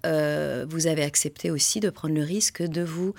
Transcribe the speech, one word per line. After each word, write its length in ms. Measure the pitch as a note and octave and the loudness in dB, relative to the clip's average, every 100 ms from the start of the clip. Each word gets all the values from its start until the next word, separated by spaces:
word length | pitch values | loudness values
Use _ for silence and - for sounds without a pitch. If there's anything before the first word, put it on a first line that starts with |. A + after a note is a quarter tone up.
| E3 | 0
euh, 600 | D#3 D3+ D3+ D3 B2+ C#3 | 2 2 0 -2 -2 -4
vous 200 | D#3+ D#3+ | 0 2
avez 160 | D#3 | 2
accepté 480 | D3 - D3 - E3+ | 2 0 -2 -2 -2
aussi 280 | D3+ - G#3+ | 2 2 2
de 120 | G#3 | 0
prendre 240 | - D#3 D3+ | -2 0 0
le 80 | |
risque 400 | D3+ G3+ - - | 0 0 0 0
de 180 | E3+ D#3 | -2 -2
vous, 320 | F3 E3 F#3 | -2 -2 -4